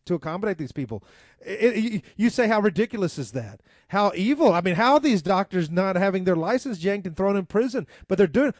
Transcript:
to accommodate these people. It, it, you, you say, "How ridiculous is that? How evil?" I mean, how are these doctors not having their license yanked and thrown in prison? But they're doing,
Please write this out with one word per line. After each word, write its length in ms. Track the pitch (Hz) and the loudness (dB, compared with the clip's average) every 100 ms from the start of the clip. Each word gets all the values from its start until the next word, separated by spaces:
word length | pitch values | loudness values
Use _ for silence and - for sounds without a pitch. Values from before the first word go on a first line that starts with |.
to 80 | - | -6
accommodate 460 | 175 156 175 214 180 | -4 -4 -6 -4 -4
these 140 | 139 | -8
people. 300 | - 127 107 - _ _ _ | -8 -8 -10 -12 _ _ _
It, 340 | - 196 233 | -12 0 0
it, 20 | 220 | 2
you, 240 | 226 214 - - | -2 -4 -8 0
you 140 | 233 | 0
say, 180 | - 220 | 2 2
"How 120 | 220 | 2
ridiculous 580 | 208 165 220 220 180 - | 2 0 -2 -2 -4 -4
is 140 | 120 | -8
that? 280 | 123 107 98 _ _ _ | -8 -10 -16 _ _ _
How 240 | 196 202 | 0 0
evil?" 380 | 170 202 285 285 | 0 -2 4 4
I 80 | 175 | 4
mean, 140 | 180 | 0
how 200 | 175 240 | 2 4
are 60 | 294 | 4
these 220 | 302 208 | 4 0
doctors 480 | 156 190 196 180 156 | 2 0 0 -2 -2
not 260 | 170 190 185 | -2 0 0
having 280 | 196 190 | 0 0
their 120 | 185 170 | 0 0
license 480 | 165 247 285 190 | 0 -2 -4 -4
yanked 220 | 180 202 185 | -2 -4 -6
and 100 | 156 | -2
thrown 200 | 196 202 | 0 0
in 100 | 180 | 0
prison? 400 | 208 247 240 160 - - | -2 0 -4 -8 -16 -6
But 100 | 185 | 2
they're 80 | 190 | 2
doing, 260 | 190 277 | 4 0